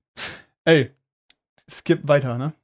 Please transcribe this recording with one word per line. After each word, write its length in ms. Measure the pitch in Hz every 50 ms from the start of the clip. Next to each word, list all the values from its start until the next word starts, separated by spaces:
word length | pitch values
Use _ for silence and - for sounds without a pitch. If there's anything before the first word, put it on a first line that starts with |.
| _ _ _ - - - - - - _ _ _ -
Ey, 260 | 165 165 147 120 - _ _ _ _ _ _ _ _ _ _ _ _ _ _ _ -
skip 380 | - - - - 165 - -
weiter, 320 | 147 143 143 135 127 117 123
ne? 140 | 135 156 - _